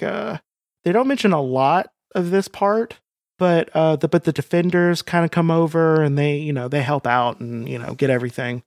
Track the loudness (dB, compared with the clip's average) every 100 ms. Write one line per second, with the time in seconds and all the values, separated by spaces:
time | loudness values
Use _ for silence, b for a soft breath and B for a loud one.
0 | -8 -6 -8 -10 -14 _ _ _ -2 0
1 | 0 0 2 2 0 0 2 2 -2 _
2 | _ -6 0 -2 -2 -2 0 0 -2 -10
3 | _ _ _ _ 2 2 0 0 2 2
4 | 0 0 0 -4 -2 0 2 2 2 0
5 | -2 0 0 2 2 2 2 2 2 4
6 | 2 0 0 -2 -4 -4 -2 -2 -2 -2
7 | 0 0 0 -4 -8 -8 -8 -10 -10 -2
8 | 0 0 -2 -8 -8 -8